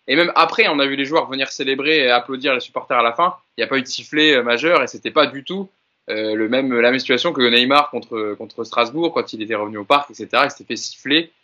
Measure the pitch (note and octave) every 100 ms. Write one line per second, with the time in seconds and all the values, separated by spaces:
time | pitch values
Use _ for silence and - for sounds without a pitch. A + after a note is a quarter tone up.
0 | - C#3+ F3 - D#3+ - G#3+ D3 C#3 C#3
1 | C3+ D#3+ C3 C3+ C3+ - C3+ C3+ C#3+ D#3
2 | B2+ B2 A#2+ C3 C#3 B2+ - B2 - B2+
3 | A#2 A#2 F3+ - _ - A2 C3+ B2+ -
4 | B2+ D3+ D#3 C3+ A#2+ A#2+ D#3 E3+ B2 G#2+
5 | A#2 D#3 C#3 C3+ C3+ F#3+ F#3+ _ _ _
6 | - G#2+ A2 G#2+ A2 B2+ C3+ A#2+ A#2+ C3
7 | - - F3 C#3 B2 A#2+ B2+ D3 D3 A#2+
8 | - A2+ G#2+ G#2 A2+ - A2+ B2 A#2 D3
9 | E3 C3 - A2 G#2+ G#2+ G#2 G#2 G2+ C#3+
10 | C#3+ A2+ G2+ A#2 C#3+ - - A2 - -
11 | C3 D3+ E3+ _